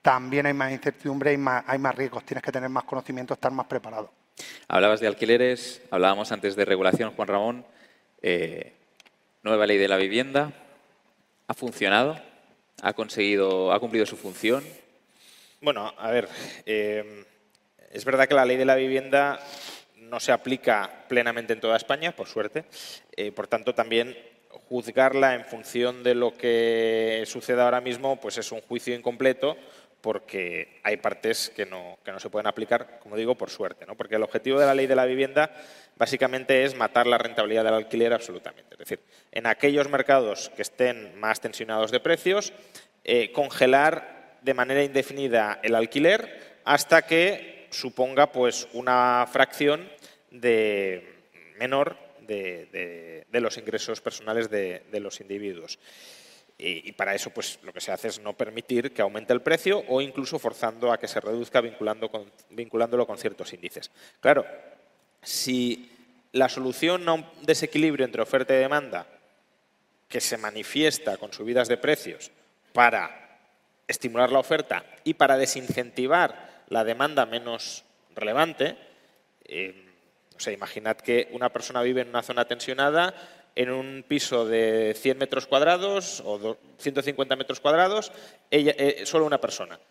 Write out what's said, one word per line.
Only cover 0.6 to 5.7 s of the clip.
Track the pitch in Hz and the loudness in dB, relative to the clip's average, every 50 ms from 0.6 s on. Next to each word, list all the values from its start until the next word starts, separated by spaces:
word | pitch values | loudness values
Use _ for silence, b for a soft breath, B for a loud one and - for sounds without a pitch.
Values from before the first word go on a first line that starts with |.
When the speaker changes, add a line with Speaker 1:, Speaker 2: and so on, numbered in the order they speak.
| 135 131 | -2 -4
Speaker 1:
incertidumbre, | 135 127 - 143 135 - - 147 135 139 139 147 | -4 -4 -4 -6 -6 -4 -6 -6 -4 0 2 2
hay | 147 | 2
más, | 139 139 135 127 123 117 | 2 2 0 0 0 0
hay | - 131 135 | -2 -2 0
más | 139 135 120 | 0 -2 -2
riesgos, | 120 135 127 - - - | -2 -4 -4 -6 -8 -10
tienes | - 143 127 - | -8 -10 -8 -6
que | - - | -6 -6
tener | 135 127 131 | -6 -6 -4
más | 131 131 120 | -4 -4 -4
conocimiento, | - - 131 127 - 131 127 127 123 135 | -4 -8 -8 -6 -8 -10 -10 -6 -8 -8
estar | - - 131 | -2 -2 -2
más | 131 131 120 | -2 -2 -6
preparado. | - - 123 104 110 113 110 107 - _ _ _ _ _ B B B B B B B | -4 -6 -6 -6 -6 -10 -10 -12 -12 _ _ _ _ _ B B B B B B B
Speaker 2:
Hablabas | - 92 95 104 107 107 | 2 4 6 6 4 4
de | 113 107 | 2 -2
alquileres, | 101 - 117 110 117 120 127 127 123 120 - - | 0 0 2 4 4 4 6 2 0 -2 -6 -14